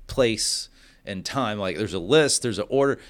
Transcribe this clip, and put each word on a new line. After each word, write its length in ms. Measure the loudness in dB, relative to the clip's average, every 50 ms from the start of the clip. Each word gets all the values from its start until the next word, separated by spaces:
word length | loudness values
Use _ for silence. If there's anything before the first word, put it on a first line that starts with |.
| -18
place 600 | -4 0 2 2 2 2 0 -2 -2 -4 -4 -6 -10 _ -20 -20 -20 -20 _ _
and 200 | -10 -10 -8 -8
time. 340 | -6 -4 -4 -4 -4 -4 -4
Like, 160 | -4 -4 -2
there's 160 | -4 -4 -4 -4
a 60 | -4
list, 440 | 0 4 6 6 6 4 2 0 -2
there's 140 | -2 -2 -4
an 80 | -2 0
order. 280 | 2 2 2 2 0 -2 -8